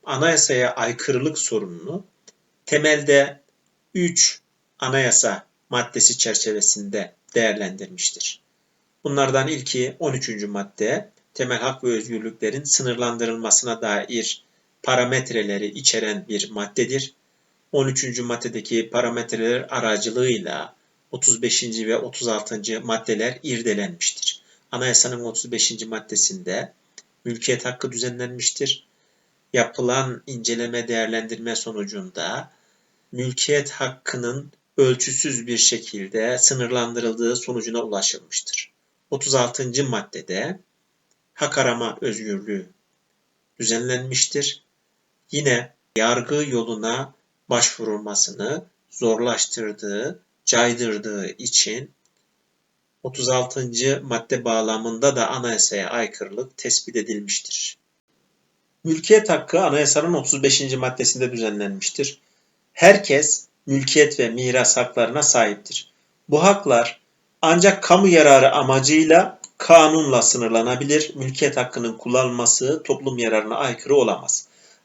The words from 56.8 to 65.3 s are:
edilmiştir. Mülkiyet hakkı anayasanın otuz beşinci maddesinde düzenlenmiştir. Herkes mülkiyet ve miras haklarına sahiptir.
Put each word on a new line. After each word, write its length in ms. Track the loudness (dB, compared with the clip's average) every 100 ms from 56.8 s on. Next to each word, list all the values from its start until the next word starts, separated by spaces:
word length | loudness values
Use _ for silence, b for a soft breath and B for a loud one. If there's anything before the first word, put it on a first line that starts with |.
| -2 -6
edilmiştir. 800 | -6 -6 -6 -6 -6 -8 -8 -12 _ _ _ _ _ _ _ _ _ _
Mülkiyet 460 | -4 -2 6 6 6
hakkı 320 | -2 0 2
anayasanın 520 | 4 4 2 2 2
otuz 300 | 2 0 2
beşinci 340 | 4 2 0 -2
maddesinde 540 | -2 0 0 0 -2
düzenlenmiştir. 920 | -2 -4 -2 -4 -4 -4 -4 -6 -8 _ _ _ _ _
Herkes 720 | 6 8 8 4 2 2 0 -6 _ -2
mülkiyet 540 | -2 4 4 4 4
ve 100 | -2
miras 480 | 0 0 2 4 2
haklarına 460 | 0 0 0 2
sahiptir. 680 | 2